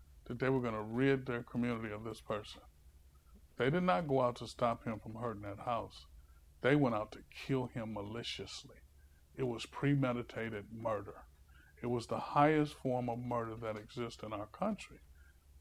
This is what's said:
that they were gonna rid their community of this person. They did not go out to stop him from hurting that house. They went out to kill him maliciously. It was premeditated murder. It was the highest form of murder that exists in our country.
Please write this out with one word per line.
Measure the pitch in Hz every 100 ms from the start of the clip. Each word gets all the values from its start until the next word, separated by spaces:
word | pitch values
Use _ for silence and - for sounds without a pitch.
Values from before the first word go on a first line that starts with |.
| - - -
that | 120
they | 127
were | 135
gonna | 120 110
rid | 107 117 135 139 127
their | 120
community | 120 123 120 113 113
of | 104
this | 113 110
person. | - 107 104 - - - - - - - - - - -
They | 123
did | 170
not | 180 180 156
go | 135
out | 123 120
to | 117
stop | - 120 117
him | - 110
from | - 110
hurting | 120 104
that | 101 104 -
house. | 117 98 - - - - - - -
They | 127 147
went | 131
out | 110 107
to | - -
kill | - - 135 120
him | 123 110
maliciously. | 104 101 113 117 - - - 123 110 - - - - - -
It |
was | 131 113 -
premeditated | - 139 143 131 120 117 - 113 107 101
murder. | 113 110 107 101 - - - - - - -
It | 120
was | 120 113
the | 113
highest | - 147 147 156 147 -
form | 135 127 123
of | 120
murder | 123 120 113 110
that | 113 107
exists | 107 - 117 -
in | 110
our | 107 107
country. | - 202 208 - - - - - - _ -